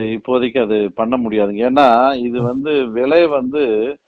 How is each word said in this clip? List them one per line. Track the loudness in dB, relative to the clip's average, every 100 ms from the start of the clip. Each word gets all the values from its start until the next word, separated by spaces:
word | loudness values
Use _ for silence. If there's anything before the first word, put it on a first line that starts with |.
| -2 -4
இப்போதைக்கு | -2 0 0 0
அது | 0 0 0
பண்ண | -2 -4 -4
முடியாதுங்க. | -4 0 -2 0 0
ஏன்னா | 4 4 4 2 0
இது | -4 -2
வந்து | -4 -4 -2 -2 0
விலை | -2 2 4 4
வந்து | 0 -2 -2 0 0 -2 -8